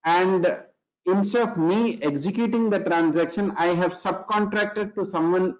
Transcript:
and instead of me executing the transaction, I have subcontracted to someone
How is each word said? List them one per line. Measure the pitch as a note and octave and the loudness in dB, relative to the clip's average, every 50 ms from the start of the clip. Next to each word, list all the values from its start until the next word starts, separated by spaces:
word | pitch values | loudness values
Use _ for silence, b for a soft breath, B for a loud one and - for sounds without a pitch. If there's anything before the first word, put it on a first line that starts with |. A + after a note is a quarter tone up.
| - | 0
and | E3 E3+ F3+ F#3 F#3+ F#3+ F3+ E3+ E3 - - - - _ _ _ _ _ _ - | 2 2 4 4 2 2 2 2 0 0 -2 -8 -18 _ _ _ _ _ _ -2
instead | F3 F#3+ G3+ G3 - - A#3+ A3+ - | 0 2 2 2 2 2 0 0 0
of | - | 0
me | E3+ D#3+ E3+ G3 A3+ A#3 A3+ - - | 0 2 2 2 2 2 0 -2 -2
executing | - D3 C#3+ C#3 D3 G3+ G3 A3+ A#3 G#3 A#3 A3+ A3+ G#3+ | -2 -2 -2 -2 -2 -2 -2 0 0 0 0 0 2 2
the | G3+ F#3+ | 0 0
transaction, | - - E3+ E3+ E3 D#3+ D3 E3+ E3 E3 - G#3 G3+ F#3 - | 0 0 0 2 2 2 2 2 0 0 -2 -2 -2 -2 0
I | D#3+ E3+ F3 | 0 0 2
have | F3 E3+ F#3 E3+ | 2 2 0 0
subcontracted | - - - F#3+ F3 - - - G#3+ G#3 G#3 G3+ G3+ G#3 G#3 G#3 - G#3+ G3+ G#3 - | -2 -4 -6 -6 -6 -6 -4 -2 0 0 0 0 0 -2 -2 -2 -4 -6 -6 -6 -4
to | G#3 F#3 | -6 -6
someone | F#3+ - D#3+ D#3+ E3+ F3+ F#3 F#3 F#3 - | -4 -2 -2 0 0 0 0 0 -2 -4